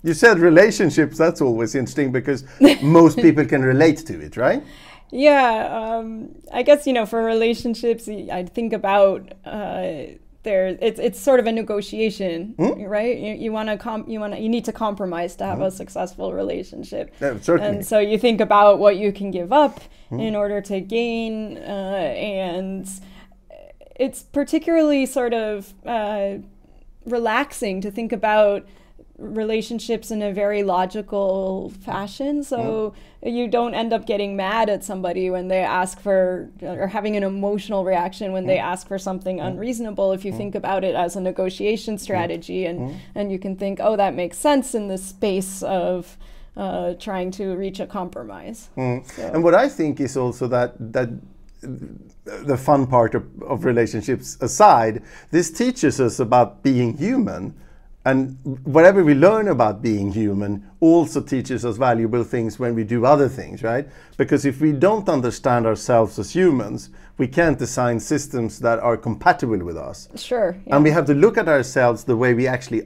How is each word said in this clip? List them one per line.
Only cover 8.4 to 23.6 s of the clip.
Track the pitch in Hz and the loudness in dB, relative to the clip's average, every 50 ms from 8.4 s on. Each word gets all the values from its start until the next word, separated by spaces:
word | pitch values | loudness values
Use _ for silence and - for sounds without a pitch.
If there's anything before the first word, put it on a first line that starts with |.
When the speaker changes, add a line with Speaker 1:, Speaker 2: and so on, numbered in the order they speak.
| 180 | -6
Speaker 2:
think | 175 - - 233 226 | -6 -6 -6 -4 -4
about, | 220 208 208 196 196 202 196 196 185 - - - - - - | -4 -4 -2 2 4 6 6 6 4 0 -8 -14 -20 -18 -14
uh, | - - 214 208 180 - 185 185 185 165 147 - - - - _ - - _ - | -12 -10 -8 -8 -8 -6 -6 -6 -6 -8 -8 -12 -14 -16 -20 _ -20 -20 _ -6
there, | 220 202 190 185 190 180 - | -2 0 0 0 0 -2 -2
it's, | - 226 220 - | -2 -2 -2 0
it's | - 233 190 - | -4 -4 -4 0
sort | - 285 269 254 | 2 4 4 4
of | 220 | 2
a | 226 | 0
negotiation, | 226 226 214 - 214 202 208 - - 214 226 220 190 - 196 185 170 165 180 214 - | -4 -4 -4 -4 -4 -6 -6 -6 -4 -2 -2 -2 -2 -4 -6 -6 -6 -6 -10 -12 -4
Speaker 1:
Hmm? | - 160 240 - - 208 | -2 -2 -2 -2 -4 -8
Speaker 2:
right? | 190 208 208 220 240 240 - | -6 -4 -2 -2 -2 -4 -4
You, | - 214 214 | -6 -10 -10
you | - - 226 | -8 -8 -6
wanna | 214 214 214 220 214 | -6 -6 -4 -4 -6
com-, | 202 208 233 220 220 - - | -6 -6 -10 -10 -10 -10 -10
you | 226 214 | -10 -8
wanna, | 208 208 202 - | -8 -8 -8 -6
you | 220 220 | -2 -2
need | 233 240 226 | -2 -2 -2
to | 233 | -6
compromise | 214 - 220 214 202 196 202 185 175 170 175 175 - | -6 -4 -4 -4 -4 -4 -6 -6 -4 -6 -6 -8 -6
to | - 196 | -8 -6
have | 196 180 - | -6 -4 -2
Speaker 1:
Hmm. | 190 | -4
Speaker 2:
a | 190 | -4
successful | 185 190 - - - 196 185 180 - - 196 190 | -4 -6 -16 -12 -8 -8 -8 -8 -8 -8 -8 -8
relationship. | 180 185 196 202 - - 190 - - - - - 208 202 - - _ - | -6 -6 -6 -4 -6 -8 -8 -12 -14 -16 -14 -10 -10 -10 -10 -10 _ -6
Speaker 1:
Yeah, | - 139 120 101 | -6 -6 -6 -4
certainly. | - - 175 - 208 208 202 202 | 0 2 2 2 2 -2 -4 -6
Speaker 2:
And | 196 | -6
so | - 226 214 | 0 0 2
you | 208 208 220 208 | 2 2 -2 0
think | 254 247 226 202 | 2 0 2 2
about | 214 196 208 202 208 208 202 175 | 2 4 6 8 8 8 8 8
what | 202 208 202 180 | 6 4 4 4
you | 208 202 | -2 -2
can | 196 202 196 196 | -2 -4 -8 -8
give | 185 185 175 175 | -6 -8 -4 2
up | 240 294 294 277 - - - - - - - _ | 4 4 4 4 2 -6 -20 -20 -20 -20 -14 _
Speaker 1:
Hmm. | 113 120 | -8 -6
Speaker 2:
in | 220 220 214 | -4 -4 -2
order | 208 202 202 208 202 | -2 -2 -2 -2 -6
to | 202 - 202 190 | -4 -4 -6 -6
gain, | 180 190 226 233 240 233 226 226 226 220 220 220 220 208 - - | -6 -2 -2 -2 -2 -2 -4 -4 -4 -6 -6 -8 -8 -10 -12 -14
uh, | - - 202 196 190 190 196 196 170 143 120 | -12 -10 -8 -8 -6 -6 -4 -4 -4 -4 -4
and | 92 - 214 196 190 190 180 170 180 190 190 190 196 190 190 - - - - - - - - - _ _ _ - - | -6 -6 -6 -6 -6 -6 -4 -6 -6 -6 -6 -8 -10 -10 -12 -14 -16 -18 -20 -20 -20 -20 -20 -20 _ _ _ -20 -20